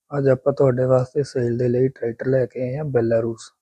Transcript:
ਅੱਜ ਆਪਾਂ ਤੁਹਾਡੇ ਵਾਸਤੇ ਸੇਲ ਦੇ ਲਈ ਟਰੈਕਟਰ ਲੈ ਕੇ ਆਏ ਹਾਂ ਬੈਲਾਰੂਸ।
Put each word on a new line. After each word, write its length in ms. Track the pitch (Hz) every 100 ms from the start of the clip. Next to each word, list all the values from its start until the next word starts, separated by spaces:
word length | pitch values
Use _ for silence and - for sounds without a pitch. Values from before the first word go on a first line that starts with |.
| _
ਅੱਜ 180 | 143 139
ਆਪਾਂ 240 | 131 143
ਤੁਹਾਡੇ 320 | 135 139 123
ਵਾਸਤੇ 380 | 127 127 127 151
ਸੇਲ 340 | 135 135 120 120
ਦੇ 100 | 123
ਲਈ 200 | 123 131
ਟਰੈਕਟਰ 380 | - 117 113 131
ਲੈ 180 | 131 120
ਕੇ 140 | 120
ਆਏ 140 | 127 135
ਹਾਂ 80 |
ਬੈਲਾਰੂਸ। 680 | 156 127 113 113 113 113 - _